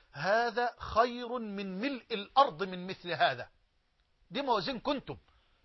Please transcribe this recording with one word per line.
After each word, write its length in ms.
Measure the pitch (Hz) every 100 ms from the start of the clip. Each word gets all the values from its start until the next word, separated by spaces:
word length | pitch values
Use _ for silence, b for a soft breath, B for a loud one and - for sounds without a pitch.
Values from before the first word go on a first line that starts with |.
| b
هذا 640 | 143 170 226 240 220 240 -
خير 600 | - 214 247 240 240 247
من 420 | 214 196 196 185
ملء 240 | 269 254 -
الأرض 520 | 202 202 262 277 156
من 240 | 190 180 180
مثل 240 | 185 175
هذا". 380 | 151 165 123 113 _ _ _ _ _ _ _ -
دي 100 | 214
موازين 380 | 277 214 170 240
كنتم، 360 | 254 285 - - _ _ _ _